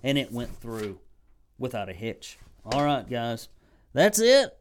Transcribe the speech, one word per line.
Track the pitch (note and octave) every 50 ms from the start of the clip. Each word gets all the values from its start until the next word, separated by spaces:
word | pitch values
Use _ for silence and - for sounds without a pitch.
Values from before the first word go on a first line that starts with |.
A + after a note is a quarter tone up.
and | - C3 C#3
it | C#3+ B2+ G#2+
went | A2 A#2+ A#2+ - -
through | - - A#2 A2+ A2 G#2+ G2+ F#2+ - - - _ _ _ _ _ _ _ _ _ -
without | B2+ B2+ B2 A2 G2 F#2+
a | F#2
hitch. | F2 A2+ A2+ - - - - - - - - - - -
All | G#2+ A#2+ C#3 D3
right, | D3 C#3+ C3 G2+ -
guys, | B2 A#2+ A#2 A#2+ A#2 A2+ - - - _ _ _ _ _ _ _
that's | - C3+ E3+ G#3 G#3 G#3
it. | A3+ A#3+ C4 C#4 B3 - - -